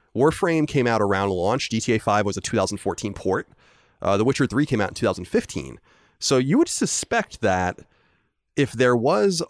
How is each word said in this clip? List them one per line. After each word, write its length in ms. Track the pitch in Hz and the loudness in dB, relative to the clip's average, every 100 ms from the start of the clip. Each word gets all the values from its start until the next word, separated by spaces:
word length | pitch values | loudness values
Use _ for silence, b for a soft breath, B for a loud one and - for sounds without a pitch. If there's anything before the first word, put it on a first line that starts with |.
| _ - | _ 2
Warframe 500 | 143 156 180 165 147 | 2 2 0 2 2
came 200 | 143 120 | 2 2
out 160 | 113 | 2
around 280 | 101 95 98 | 2 2 0
launch. 400 | 90 92 127 - | 0 0 -2 -2
G 100 | 113 | -4
T 120 | - | 0
A 40 | 110 | 0
five 260 | - 104 | 2 0
was 120 | 101 98 | 0 -4
a 40 | |
two 160 | - 113 | -4 -2
thousand 220 | 95 101 | -2 -2
fourteen 340 | - - 107 | -6 -6 -8
port. 340 | 95 95 98 - b b b b b | -6 -2 -2 -4 b b b b b
Uh, 160 | - 98 | -2 2
The 80 | |
Witcher 220 | 113 139 131 | 2 0 0
three 180 | 110 151 | 0 0
came 140 | 117 | 0
out 80 | 98 | -2
in 40 | |
two 120 | - 110 | -2 -2
thousand 200 | 92 90 | -2 -2
fifteen. 520 | 247 - - 67 57 b b b b | -2 -2 -8 -10 -14 b b b b
So 180 | - 131 | 0 2
you 200 | 131 220 | 4 2
would 100 | 349 | 2
suspect 720 | - 196 - - 240 - - | 0 -2 -4 -2 -4 -4 -4
that 380 | 107 92 90 - - _ _ _ _ _ _ - | 0 0 -2 -4 -14 _ _ _ _ _ _ -2
if 160 | 139 | -2
there 240 | 113 127 123 | 2 2 4
was 460 | 123 196 202 170 | 2 2 2 0